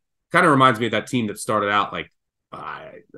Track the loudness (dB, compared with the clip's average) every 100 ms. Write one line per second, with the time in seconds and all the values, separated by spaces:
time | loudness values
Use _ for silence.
0 | _ _ _ 2 4 6 4 4 0 -2
1 | -2 -2 -2 -4 -2 0 2 0 -2 -4
2 | -10 _ _ _ _ -16 -12 -14 -14 -20
3 | -20